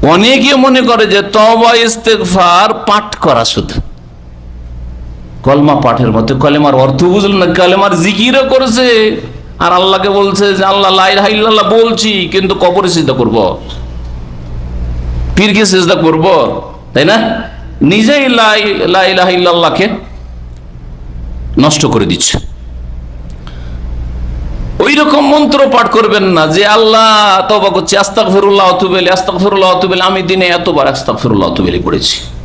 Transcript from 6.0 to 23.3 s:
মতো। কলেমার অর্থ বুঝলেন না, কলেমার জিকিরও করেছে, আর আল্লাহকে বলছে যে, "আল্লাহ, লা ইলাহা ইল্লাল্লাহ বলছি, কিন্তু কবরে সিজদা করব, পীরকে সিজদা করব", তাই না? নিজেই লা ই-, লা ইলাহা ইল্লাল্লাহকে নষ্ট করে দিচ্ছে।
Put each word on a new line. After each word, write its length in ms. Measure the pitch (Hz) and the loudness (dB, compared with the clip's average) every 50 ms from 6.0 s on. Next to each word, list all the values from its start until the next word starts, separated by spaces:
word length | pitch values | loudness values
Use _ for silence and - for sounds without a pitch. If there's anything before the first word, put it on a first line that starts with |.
| 127 113 | 0 2
মতো। 240 | 104 113 113 110 139 | 2 0 0 0 0
কলেমার 400 | 127 139 147 143 147 147 143 135 | 0 2 2 2 2 2 2 4
অর্থ 280 | 131 131 135 135 131 175 | 2 2 2 2 2 2
বুঝলেন 340 | 175 185 208 196 196 202 190 | 2 2 2 2 2 2 2
না, 80 | 185 | 0
কলেমার 560 | 170 175 180 180 180 185 196 202 202 180 165 | 0 2 2 2 2 2 2 2 0 0 0
জিকিরও 420 | 165 196 202 185 220 254 254 269 262 - | 0 0 0 0 0 2 2 0 0 2
করেছে, 680 | - 262 262 254 220 247 254 247 233 220 220 214 214 - - - - - - - - - | 2 0 2 2 0 2 2 2 2 2 2 0 0 -2 -8 -12 -14 -16 -16 -18 -8 -4
আর 140 | 170 175 175 | -2 0 2
আল্লাহকে 360 | 180 190 190 196 185 185 202 | 2 2 2 0 0 0 0
বলছে 440 | 196 196 202 196 190 185 208 202 196 | 0 2 0 0 0 0 0 0 2
যে, 120 | 185 190 | 0 0
"আল্লাহ, 260 | 196 196 202 196 190 | 0 0 2 2 2
লা 180 | 190 190 185 190 | 2 2 2 2
ইলাহা 180 | 202 196 202 208 | 2 2 0 0
ইল্লাল্লাহ 420 | 220 214 214 220 220 214 202 180 | 0 0 0 2 2 2 2 2
বলছি, 600 | 208 226 226 233 220 - - 220 214 196 180 156 | 4 2 2 2 0 -2 -2 -2 -2 -2 -4 -2
কিন্তু 240 | - 190 190 185 196 | -2 -2 0 0 0
কবরে 340 | 190 185 180 175 190 185 180 | 2 0 2 2 2 0 0
সিজদা 240 | 165 165 156 135 131 | 0 0 0 0 0
করব, 440 | - 120 110 107 113 101 90 - - - - - - - - - - - - - - - - - - - - - - - - - - - - - - - - - - - - - | 0 0 0 2 0 0 0 -2 -6 -10 -12 -12 -12 -12 -12 -12 -12 -12 -10 -10 -12 -12 -12 -14 -14 -12 -12 -10 -10 -10 -8 -8 -8 -6 -6 -6 -6 -6 -6 -4 -4 -4 -2 0
পীরকে 300 | - 196 214 208 208 220 | 0 2 2 2 2 2
সিজদা 300 | 190 185 185 180 170 185 | 2 2 2 2 2 2
করব", 300 | 156 165 160 160 160 160 196 185 160 123 101 90 - - - - - - - - | 2 2 2 2 2 2 2 2 2 2 0 -2 -8 -10 -12 -18 -18 -18 -4 -2
তাই 120 | 123 143 | 0 2
না? 360 | 165 208 220 226 220 220 - - - - - - - - - | 2 2 2 0 -2 -4 -6 -8 -12 -14 -14 -16 -14 -6 -2
নিজেই 480 | - 143 185 214 220 226 294 294 269 262 | 0 2 2 2 2 2 2 2 2 2
লা 260 | 247 233 226 214 214 | 2 2 2 2 2
ই-, 320 | 214 208 208 196 - - - | 2 0 0 -2 -2 -2 0
লা 180 | 180 190 190 | 2 2 2
ইলাহা 240 | 185 190 175 180 185 | 2 2 2 2 2
ইল্লাল্লাহকে 580 | 180 180 180 175 170 170 170 156 156 165 190 220 - - - - - - - - - - - - - - - - - - - - - - - - - - - - - - - - - - | 2 2 2 2 2 2 2 0 0 0 0 -2 -2 -6 -10 -14 -16 -16 -16 -16 -16 -16 -16 -16 -16 -18 -18 -18 -18 -18 -16 -16 -16 -16 -16 -14 -12 -12 -12 -10 -10 -10 -10 -4 -2 0
নষ্ট 260 | 131 151 151 151 147 | 0 2 2 0 0
করে 200 | 127 - 113 98 | 0 0 0 0
দিচ্ছে। 320 | 85 85 - - - - - - - - - - - - - - - - - - - - - - - | -2 -2 -2 -2 -2 -2 -4 -6 -6 -14 -14 -16 -14 -14 -14 -12 -12 -12 -12 -12 -14 -14 -14 -14 -14